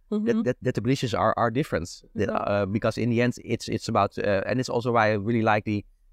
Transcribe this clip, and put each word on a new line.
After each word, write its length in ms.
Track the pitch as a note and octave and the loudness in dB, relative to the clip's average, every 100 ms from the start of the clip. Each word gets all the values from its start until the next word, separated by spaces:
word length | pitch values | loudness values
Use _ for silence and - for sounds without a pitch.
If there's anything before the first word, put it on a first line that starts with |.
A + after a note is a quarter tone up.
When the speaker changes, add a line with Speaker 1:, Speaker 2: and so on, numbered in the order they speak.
| _ | _
Speaker 1:
Mm-hmm. 140 | G#3 D#3 | -2 0
Speaker 2:
that, 180 | A3 | 0
that, 140 | B2 B2 | 0 -2
that 100 | B2+ | -2
the 80 | A#2 | -2
conditions 320 | A2 C3+ A#2+ | 0 0 -2
are, 220 | F#2+ G#2+ - | 0 2 2
are 140 | A#2 | 0
different. 500 | A#2 D#3 E2 F2 - - A3 | 0 -2 -4 -4 -12 -10 -4
The, 100 | G2 | -2
Speaker 1:
Mm-hmm. 260 | - - | 0 0
Speaker 2:
uh, 140 | G2+ C#3 | 0 0
because 320 | G2+ A2+ A2 | 0 0 0
in 140 | A#2 | 0
the 100 | A#2 | 2
end, 140 | A#2+ - F#2+ | 0 -2 -6
it's, 220 | A2+ - | -6 -4
it's 200 | A2 - | -6 0
about, 300 | A2 G2+ - | 2 2 0
uh, 240 | G2+ G2 F#2+ | 0 0 0
and 120 | B2 | -2
it's 80 | B2 | -2
also 240 | A#2+ A#2+ | -2 0
why 200 | A#2 G#2+ | 2 4
I 20 | |
really 300 | G#2+ G#2 A#2 | 2 0 2
like 220 | A2 G#2+ A2 | 2 2 0
the 200 | G#2 - _ _ | -4 -6 _ _